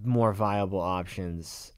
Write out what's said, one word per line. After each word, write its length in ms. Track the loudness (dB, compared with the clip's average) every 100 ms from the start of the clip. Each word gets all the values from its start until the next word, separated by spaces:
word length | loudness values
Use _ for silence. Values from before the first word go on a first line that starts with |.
more 280 | 0 4 4
viable 480 | 4 2 2 2 0
options 920 | 0 -2 -2 -6 -6 -6 -8 -16 -18